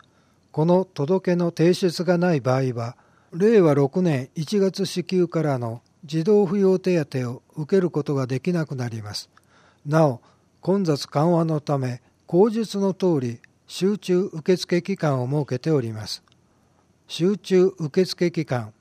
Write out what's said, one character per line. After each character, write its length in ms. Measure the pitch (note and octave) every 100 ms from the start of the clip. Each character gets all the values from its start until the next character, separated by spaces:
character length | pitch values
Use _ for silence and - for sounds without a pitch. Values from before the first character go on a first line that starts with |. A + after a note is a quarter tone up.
| _ _ _ _ _
こ 120 | -
の 220 | D#3+ F3+ F#3
届 500 | - C#3+ F#3+ F#3 F3
の 160 | F3
提 200 | E3 E3
出 280 | F3+ F#3 D3+
が 140 | E3+ F3
な 160 | F3+
い 80 | D#3
場 160 | A#2 C3
合 180 | C3
は、 220 | A#2+ A#2 - _ _ _
令 260 | E3 G#3 A3+
和 140 | E3+
六 260 | C#3+ C#3 F#3
年 300 | F3+ C#3 C3+
一 240 | - D3 G#3
月 280 | G3 - G3
支 180 | F#3
給 240 | E3 F#3 E3+
か 140 | E3
ら 160 | D#3 C3
の 240 | A#2+ A#2 _ _
児 200 | C#3+ D#3+
童 200 | D#3+ G#3
扶 120 | G3+ G3+
養 220 | F#3+ F#3
手 260 | F#3 F3
当 260 | D3 C3 B2
を 120 | B2+ _
受 220 | - D3+ G3
け 40 |
る 100 | F3+
こ 120 | D3+
と 120 | C#3+
が 120 | C#3+ C3
で 140 | C3
き 120 | -
な 120 | F3
く 100 | D#3
な 140 | C3 A#2+
り 140 | A2+
ま 100 | G#2
す。 140 | G2 - _ _ _ _ _
な 220 | D3 D#3 D#3
お、 160 | A#2+ _ _ _ _
混 240 | - G3
雑 220 | F3+ C#3+ -
緩 260 | C#3+ D#3+
和 120 | E3+
の 160 | E3 D#3
た 180 | - C#3+
め、 220 | B2+ B2 _ _ _
口 240 | E3+ A3+
述 280 | A3 A3 G3+
の 160 | G3
通 260 | F#3 F#3 D#3
り、 200 | B2+ A#2+ _ _ _
集 320 | - F#3 G#3
中 320 | - F3+ G3
受 240 | D#3+ D3 F3+
付 260 | - F3
期 140 | E3+ G3
間 260 | D#3+ C3+
を 40 | B2
設 180 | D3 C#3
け 120 | B2+
て 120 | E3
お 100 | D3+
り 120 | A2+
ま 140 | A2 G#2
す。 160 | - _ _ _ _ _ _ _ _ _
集 300 | - E3+ G3+
中 380 | - F#3 F#3 -
受 260 | D#3 F#3+
付 260 | F#3 - F3
期 160 | E3+ D3
間 260 | B2 G#2+ -